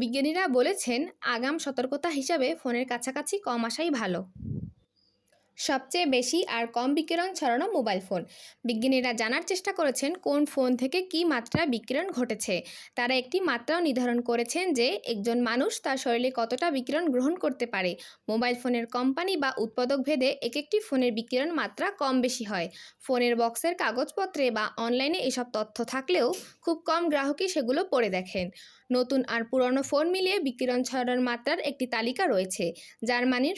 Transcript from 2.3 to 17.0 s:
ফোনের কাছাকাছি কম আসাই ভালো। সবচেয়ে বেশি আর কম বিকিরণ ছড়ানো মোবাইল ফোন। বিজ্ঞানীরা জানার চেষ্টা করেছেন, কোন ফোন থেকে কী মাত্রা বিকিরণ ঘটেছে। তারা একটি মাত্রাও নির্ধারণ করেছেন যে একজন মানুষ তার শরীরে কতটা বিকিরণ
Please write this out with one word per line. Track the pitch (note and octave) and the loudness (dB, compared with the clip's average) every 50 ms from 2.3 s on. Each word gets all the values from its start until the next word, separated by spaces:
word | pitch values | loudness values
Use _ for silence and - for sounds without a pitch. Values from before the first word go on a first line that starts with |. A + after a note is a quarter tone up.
| F4 D#4 B3+ C4 E4 E4 | 0 2 2 0 0 -2
ফোনের | - C4 A#3+ A#3+ B3+ B3+ B3 | -2 -2 -2 -2 -2 -2 -4
কাছাকাছি | A#3 - C4 C4 D4 D4 - - G4+ - | -4 -4 -4 -4 -4 -4 -4 -4 -4 -2
কম | - A#3+ A#3 A3+ A#3 | -2 -2 -2 -2 -2
আসাই | A3+ - D#4+ E4+ D4 A#3+ | -2 -2 0 0 0 0
ভালো। | A3 F#3+ F3+ E3+ F#3+ - - - - - - - - - - _ _ _ _ _ _ _ _ _ _ _ _ _ _ _ _ - | 0 0 -2 -2 -4 -8 -12 -10 -8 -6 -6 -6 -8 -10 -12 _ _ _ _ _ _ _ _ _ _ _ _ _ _ _ _ -6
সবচেয়ে | - - C#4+ C4 - - - F4 F4+ D4 C4 | -2 0 0 0 -2 -2 -2 0 2 4 4
বেশি | B3 A#3+ B3 D#4 E4+ F#4+ - - | 2 2 2 2 0 0 0 0
আর | A3+ A#3 A#3 A#3 | -2 -2 -2 -2
কম | A#3+ B3 C4 C#4+ D#4 | 0 0 2 2 2
বিকিরণ | D#4 D#4 E4 E4+ F4 F#4+ F#4 E4 | 2 2 0 0 0 -2 -2 -2
ছড়ানো | D#4 C4 A#3 B3 E4 G#4+ G#4+ | 0 0 2 2 0 0 0
মোবাইল | D#4+ A#3+ G#3+ G3 F#3 F#3 - | 0 0 0 0 -2 -2 -2
ফোন। | G3 F3+ D#3+ - - - - - - _ - A#3 | -4 -4 -4 -6 -12 -20 -20 -20 -14 _ -4 -2
বিজ্ঞানীরা | A#3+ A3 A3+ C4 C4+ B3+ B3 B3 A#3+ A3 | -2 0 2 2 2 2 2 0 0 0
জানার | A3+ A3 B3 D4+ F4 - | 0 0 0 0 -2 -2
চেষ্টা | F#4+ F4 - G4 F#4+ F#4 | -2 -2 -2 -2 0 2
করেছেন, | E4 C#4 B3+ - - C#4 F4 - - | 2 0 2 0 0 -2 -2 -2 -2
কোন | C#4+ C#4+ D4 D4 D4 - | 0 2 2 2 2 2
ফোন | - C4 B3+ B3+ A#3+ B3 | 2 2 4 2 2 0
থেকে | C4 C4 F#4 F#4 - - | 0 0 -2 -2 -2 -2
কী | D#4+ F4 | 0 2
মাত্রা | E4+ D4 A#3+ A#3 - - D4 E4+ D#4 A#3+ | 2 2 0 0 0 0 2 2 2 0
বিকিরণ | A3 - - B3+ C#4+ F4 G4 - B3 | -2 -2 -2 -2 -2 -2 -2 -2 -2
ঘটেছে। | B3 A#3 F#3 F3+ - - F#3+ E3+ - - - - - - - - | -2 -2 -2 -4 -2 -2 -2 -2 -4 -6 -14 -18 -18 -10 -4 -2
তারা | A#3+ B3 C4 B3+ B3 | 0 0 2 0 0
একটি | B3+ - F#4 F#4+ E4 | 0 0 0 2 2
মাত্রাও | B3 A#3 - - D#4 F4 | 0 0 0 0 0 2
নির্ধারণ | F4 D#4 B3+ B3 B3 B3 A#3 A#3+ | 2 2 2 2 2 2 2 0
করেছেন | A#3+ A#3+ A#3 A#3 A#3+ A#3 - E4+ F#4 F#4 D#4 A#3+ | 0 0 0 0 0 0 -2 -2 0 0 2 2
যে | A#3 C4 F#4 G#4 - - A#3 | 2 2 0 -2 -4 -4 -4
একজন | G3+ G3+ A#3 A#3 B3 B3 A#3 | -2 0 0 2 2 2 2
মানুষ | A3+ B3 C#4 G#4+ - - - | 2 2 2 0 0 -2 -2
তার | D#4 C4+ C4 - | -2 -2 0 0
শরীরে | C4 A#3 A#3 B3 C4 B3+ A#3+ | 0 2 2 2 0 0 -2
কতটা | A#3 A#3 B3 C4 E4+ F4 D4 | -2 -2 -2 0 0 0 0
বিকিরণ | C4 B3 - B3+ D#4 | 0 0 0 0 0